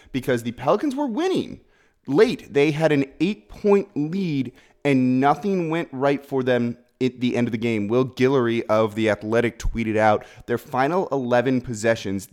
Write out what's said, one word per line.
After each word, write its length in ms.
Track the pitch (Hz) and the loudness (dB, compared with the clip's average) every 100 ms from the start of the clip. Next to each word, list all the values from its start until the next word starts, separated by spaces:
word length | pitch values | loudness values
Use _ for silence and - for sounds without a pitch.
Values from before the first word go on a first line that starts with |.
| - | -10
because 320 | 131 123 123 | -6 -2 -2
the 80 | 117 | -4
Pelicans 440 | 113 131 202 302 262 | -4 0 0 0 -4
were 120 | 294 | -4
winning 540 | 214 370 339 85 - _ _ _ _ - | -4 -2 -2 -6 -12 _ _ _ _ -2
late. 460 | 143 226 - - | 2 2 2 -2
They 180 | 143 147 | 2 2
had 200 | 147 160 | 2 2
an 140 | 147 135 - | 2 0 -2
eight-point 640 | 175 214 - - 208 202 196 - | -2 -2 -10 -4 2 2 0 -6
lead, 560 | 151 185 185 139 123 - _ _ | -4 -4 -2 -2 -4 -8 _ _
and 380 | 143 135 127 127 | 0 2 4 2
nothing 480 | 139 151 202 190 165 | 2 2 0 -2 -2
went 180 | 165 165 | -4 -6
right 320 | 131 139 139 - | -2 0 -2 -2
for 180 | 135 | -2
them 340 | 127 123 120 117 _ - | 0 0 0 -6 _ -4
at 220 | 127 123 | -4 -2
the 160 | 123 117 | -2 0
end 100 | 117 | -2
of 60 | |
the 40 | 113 | -2
game. 300 | 117 110 101 | -2 -2 0
Will 160 | 123 | 0
Guillory 600 | 131 - 127 139 117 117 - | 0 0 2 2 0 0 0
of 280 | 107 110 101 | 2 2 0
The 140 | 110 | 0
Athletic 500 | 101 107 113 120 - | 0 0 0 0 -2
tweeted 360 | - 120 110 107 | -6 -4 -2 2
out, 300 | 107 104 - - - | 4 2 -2 -14 -6
"Their 120 | 117 | -6
final 500 | - 127 135 180 180 | -4 -2 0 0 -2
eleven 520 | 139 123 123 123 127 | -2 0 2 2 0
possessions, 640 | 127 110 113 113 101 98 - | -2 -2 0 0 -2 -6 -8